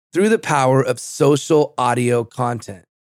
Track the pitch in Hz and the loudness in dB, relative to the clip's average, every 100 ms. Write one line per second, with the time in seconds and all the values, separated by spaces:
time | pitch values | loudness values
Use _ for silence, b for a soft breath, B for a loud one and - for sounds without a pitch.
0 | _ 165 214 220 - 147 131 135 131 117 | _ -2 0 0 0 0 2 2 2 -4
1 | - - 143 143 - 151 147 - 123 120 | -8 0 2 2 2 0 0 -2 -2 0
2 | 120 120 113 - 120 120 - - _ _ | 0 -2 -4 -6 -6 -6 -12 -18 _ _
3 | _ | _